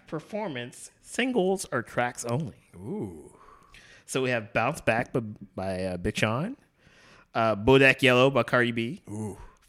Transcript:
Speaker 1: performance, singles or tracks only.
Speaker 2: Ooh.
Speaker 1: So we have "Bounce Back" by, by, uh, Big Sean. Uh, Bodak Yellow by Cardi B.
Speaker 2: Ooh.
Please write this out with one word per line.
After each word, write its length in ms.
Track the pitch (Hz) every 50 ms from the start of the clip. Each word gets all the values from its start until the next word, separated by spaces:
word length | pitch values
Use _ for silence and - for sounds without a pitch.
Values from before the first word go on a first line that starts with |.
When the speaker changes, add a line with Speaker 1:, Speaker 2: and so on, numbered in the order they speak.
| _ -
Speaker 1:
performance, 800 | - 156 - - - 208 214 190 143 120 120 123 - - - - _ _
singles 640 | _ - - - 240 262 247 233 180 185 196 190 - - -
or 80 | 127
tracks 460 | 113 - - - 120 123 127 - -
only. 300 | 120 117 135 160 113 85 - _ _ -
Speaker 2:
Ooh. 560 | 87 92 117 185 214 135 98 85 78 - - - - - - - - _ _ - - - - - - _
Speaker 1:
So 160 | - - 135
we 80 | 131 127
have 240 | 123 117 107 104 -
"Bounce 300 | 120 113 127 160 - -
Back" 320 | - 113 117 127 - -
by, 60 | 139 113 107 107 - 101 - _
by, 280 | - 95 95 95 92 92
uh, 120 | 95 90
Big 220 | 87 87 107 104 -
Sean. 400 | - 107 110 123 165 220 277 - _ _ _ _ _ _ _ _ - - - - _ _ -
Uh, 220 | 117 113 113 107
Bodak 480 | 98 104 123 135 135 135 131 127 - 131
Yellow 260 | 127 123 123 127 139
by 140 | 139 127 117
Cardi 300 | - - 123 120 120 117
B. 300 | 117 113 117 165 208 _ -
Speaker 2:
Ooh. 300 | 101 107 110 104 92 - - - - _ _